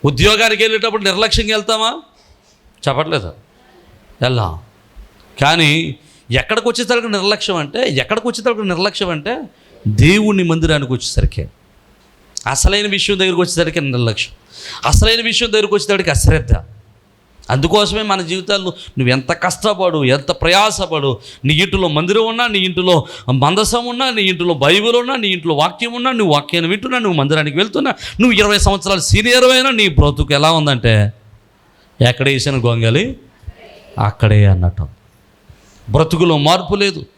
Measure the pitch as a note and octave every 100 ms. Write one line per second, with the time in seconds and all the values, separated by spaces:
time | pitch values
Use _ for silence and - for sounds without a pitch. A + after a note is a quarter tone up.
0 | C#3+ B2+ F#3+ G#3+ A3+ G#3+ A3 A3 A3+ G#3+
1 | G3 F#3 A3 A3 G#3+ G#3+ G#3 A3 A3+ D#4
2 | - _ _ _ _ _ _ _ - C3
3 | D#3+ D#3 F2+ - _ _ _ _ _ _
4 | _ - B2+ B2 F#2+ E2 - _ _ -
5 | - _ _ - C#3 E3+ D3+ D#3 D#3+ B2
6 | _ _ - B2 - A3 A3+ A#3 G#3 A#3+
7 | A3+ G3+ G3 G#3 - F3+ C#3+ A3 B3 C#3
8 | - G#3+ A#3+ A#3 A3+ A3 G3+ E3+ G3 -
9 | F#3 D#3 D#3+ C4+ C4 _ _ - G#2+ G#2+
10 | D#3 G3+ G#3+ G3 F3 E3 D#3+ D3+ C3 B2+
11 | - - - - C#2+ _ _ _ _ _
12 | _ _ _ - - C3+ - G3+ G#3 G3
13 | - G3 F#3+ F3 F3 F3 D#3+ E3 C#3+ B2
14 | A2+ G#2+ - - _ - - - B2 -
15 | A3 A#3 A#3 A3 A#3 G#3+ G#3 G3+ G3+ G3
16 | E3+ C3+ - D#3+ D#3+ - - - _ _
17 | _ _ _ _ - C3+ D#3+ G#3 G3+ G#3
18 | G#3+ F#3+ E3 F#3 F#3 G3+ F3+ F3 - -
19 | B2 C3 B2+ E3+ - - G#3+ G3 F3+ D#3
20 | C3 C#3 - - E3 F#3 G#3+ G3 F#3 D#3
21 | C#3 A#2+ - - C3 D#3 F#3+ F#3+ F3+ D3
22 | F3 G#3 A3+ A3+ A#3+ G3+ F#3 F3 F3+ E3+
23 | - - - C3 C#3+ F#3+ G#3 A#3+ A#3+ A#3+
24 | C4 A3 F#3+ F3 F3 D#3 C#3 F#3+ A3 A#3+
25 | A#3+ C4+ G#3 F#3 E3 D3 E3 F3 A#3 A#3+
26 | B3+ A#3+ F#3+ D3 D3 E3+ E3 G3+ B3+ B3+
27 | G#3+ D#3+ C#3 D#3 D3+ C#3+ G#3 - C#4+ -
28 | - - B3 G3+ G#3 G#3 G3+ G3 G3 F#3+
29 | - G3+ A3 B3 B3 B3+ C4 A#3 G3 D3+
30 | D3 C#3 D3+ C#3+ D#3 E3 D3 B2+ A#2 G#2+
31 | G#2 - _ _ _ _ _ _ _ _
32 | B2 A#2+ C3+ C3+ C#3+ C3 A#2+ A#2 A2+ B2+
33 | A#3 - _ _ - - - - - -
34 | G#2 - G#2+ G#2 G2+ F2+ F2 - C#2+ -
35 | _ _ _ _ _ - _ _ - C3+
36 | D#3+ E3 F3 D#3 D3 F#3 F3 G3+ G3+ D#3+
37 | -